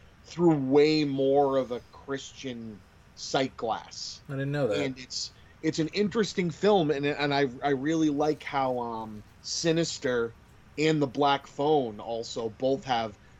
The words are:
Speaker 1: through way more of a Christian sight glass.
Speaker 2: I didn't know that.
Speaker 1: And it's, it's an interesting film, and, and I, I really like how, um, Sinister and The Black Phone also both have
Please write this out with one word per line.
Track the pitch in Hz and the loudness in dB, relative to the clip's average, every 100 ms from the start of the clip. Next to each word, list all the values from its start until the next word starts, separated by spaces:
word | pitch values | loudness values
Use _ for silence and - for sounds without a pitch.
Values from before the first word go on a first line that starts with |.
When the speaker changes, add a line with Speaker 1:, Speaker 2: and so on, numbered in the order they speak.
| - - - | -20 -20 -14
Speaker 1:
through | 165 170 151 | 2 4 4
way | 131 143 151 156 | 4 6 6 4
more | 147 135 135 139 139 135 | 0 2 4 4 4 2
of | 117 | 0
a | 120 - | -6 -10
Christian | - - 135 - - 135 117 113 98 - - - | -20 -10 -10 -10 -12 -10 -10 -12 -16 -20 -20 -20
sight | - - 147 135 - | -16 -4 -2 -2 -4
glass. | 113 98 - - - - - | -4 -4 -8 -14 -14 -14 -10
Speaker 2:
I | |
didn't | 135 139 | -6 -4
know | 147 123 | 0 0
that. | 120 | 0
Speaker 1:
And | 135 127 | -2 -6
it's, | 127 - - - - - | -10 -10 -10 -14 -20 -4
it's | 160 165 | -4 -2
an | 156 | -2
interesting | 185 202 226 185 - 175 | 0 0 0 -2 0 -4
film, | - 202 202 151 | 0 4 4 4
and, | 143 143 | 0 0
and | 147 147 | 0 0
I, | 139 139 123 | 2 0 0
I | 143 | -2
really | 135 147 160 156 | 0 0 2 2
like | 143 156 143 | 2 0 -2
how, | - 139 131 123 | -4 -2 0 -2
um, | 117 113 110 107 - - | -4 -6 -10 -14 -18 -18
Sinister | - - 165 165 160 - 131 120 117 - - - - - | -10 -4 0 0 0 -2 -2 0 -2 -6 -20 -20 -14 -2
and | 156 156 | 2 2
The | 139 | 0
Black | 131 143 139 - | 2 2 2 -2
Phone | - 147 151 120 107 | -2 2 2 0 -6
also | 113 117 117 123 113 - | -8 -6 -6 -6 -6 -2
both | 131 131 | 0 0
have | 127 117 113 - - | 0 -2 -2 -8 -20